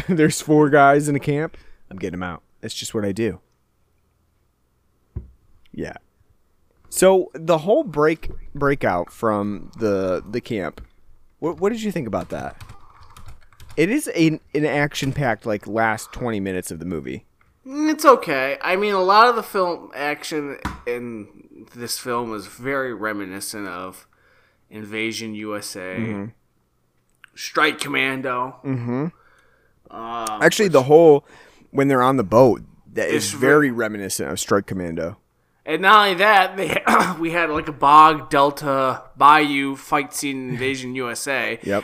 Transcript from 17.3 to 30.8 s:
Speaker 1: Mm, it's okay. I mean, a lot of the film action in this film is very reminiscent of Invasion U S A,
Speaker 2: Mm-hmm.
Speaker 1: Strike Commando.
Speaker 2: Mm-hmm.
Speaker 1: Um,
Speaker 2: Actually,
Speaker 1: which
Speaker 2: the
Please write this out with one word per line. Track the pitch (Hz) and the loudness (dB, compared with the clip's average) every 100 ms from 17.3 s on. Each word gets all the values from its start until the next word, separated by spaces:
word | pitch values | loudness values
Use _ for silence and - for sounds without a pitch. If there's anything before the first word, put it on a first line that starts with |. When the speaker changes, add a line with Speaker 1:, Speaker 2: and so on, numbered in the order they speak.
| _ _ _ | _ _ _
Speaker 1:
Mm, | 262 285 302 | -12 -4 -2
it's | 311 | 4
okay. | 311 240 - 135 131 139 | 6 6 2 0 0 -2
I | 160 | -2
mean, | 185 208 | -2 0
a | 196 | 2
lot | 185 208 240 | 4 6 6
of | |
the | 233 | 2
film | 202 202 180 165 - | -4 -2 -2 -4 -10
action | 123 147 147 - 156 143 131 - - | -8 -6 -6 -8 -8 -8 -10 -10 -10
in | 120 120 120 110 101 101 _ - - | -8 -8 -8 -12 -16 -20 _ -20 -20
this | 120 117 - | -14 -10 -8
film | 127 120 120 | -6 -6 -6
is | 107 95 | -8 -12
very | - 127 139 131 | -10 -6 -4 -6
reminiscent | 107 107 104 95 95 - 110 98 | -6 -6 -6 -8 -10 -10 -10 -10
of | 90 92 90 _ _ _ _ _ _ _ | -10 -12 -16 _ _ _ _ _ _ _
Invasion | 107 104 110 113 107 113 | -18 -12 -6 -6 -6 -10
U | 107 107 | -10 -10
S | 104 101 | -10 -10
A, | 101 | -12
Speaker 2:
Mm-hmm. | 92 95 113 101 104 - _ _ _ _ _ _ _ _ _ | -10 -8 -6 -8 -10 -16 _ _ _ _ _ _ _ _ _
Speaker 1:
Strike | - - - 151 - | -16 -8 0 0 0
Commando. | 143 135 135 131 131 123 131 - | -4 -2 -2 -4 -6 -4 -6 -8
Speaker 2:
Mm-hmm. | 139 127 120 127 160 - _ _ _ _ _ _ _ | -6 -4 -4 -4 -4 -8 _ _ _ _ _ _ _
Speaker 1:
Um, | - 117 117 113 107 | -16 -10 -8 -6 0
Speaker 2:
Actually, | 151 - | 2 2
Speaker 1:
which | 202 | 2
Speaker 2:
the | 143 | 2